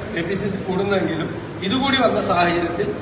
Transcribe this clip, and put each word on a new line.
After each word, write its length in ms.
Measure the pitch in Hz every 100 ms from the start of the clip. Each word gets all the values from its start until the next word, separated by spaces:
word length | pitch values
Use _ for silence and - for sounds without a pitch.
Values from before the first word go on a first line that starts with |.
| -
കെ 80 | 165
പി 120 | 175
സി 140 | 190 202
സി 80 | -
കൂടുന്നതെങ്കിലും 720 | - 190 202 196 160 156 165 - - -
ഇതുകൂടി 340 | 185 262 269 262
വന്ന 240 | 226 208
സാഹചര്യത്തിൽ 680 | 196 175 175 170 170 170 139 139